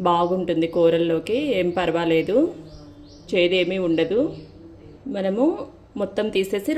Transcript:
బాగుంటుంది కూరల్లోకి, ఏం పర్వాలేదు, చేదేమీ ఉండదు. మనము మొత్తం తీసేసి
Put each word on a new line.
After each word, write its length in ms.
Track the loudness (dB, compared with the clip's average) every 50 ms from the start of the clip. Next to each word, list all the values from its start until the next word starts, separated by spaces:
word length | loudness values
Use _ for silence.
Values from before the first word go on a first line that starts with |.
| 0
బాగుంటుంది 600 | 2 2 2 2 0 0 -2 -2 -2 0 0 0
కూరల్లోకి, 680 | 0 2 4 4 4 4 4 2 2 0 -2 -2 -2 -2 -2 0 0 0 0
ఏం 100 | 0 0 0
పర్వాలేదు, 600 | 0 -2 0 0 0 0 2 2 2 2 2 2 2 2 2 -2 -8 -16 -18 -20 -20 -20 -20 -20 -20 -20 -20 -20 -20 -10 -2
చేదేమీ 460 | 2 2 2 4 4 2 2 0 0
ఉండదు. 580 | -2 0 0 2 2 0 2 2 0 0 0 -4 -10 -16 -18 -20 -20 -20 -20 -20 -20 -20 -20 -20 -16 -12 -8 -6
మనము 300 | -4 -2 -2 0 2 0 0 0 -2 -8 -14 -16 -20 -20 -16 -8
మొత్తం 320 | -6 -6 -4 -4 -4 -4 0 0
తీసేసి 380 | -2 0 0 -2 -4 -2 0 4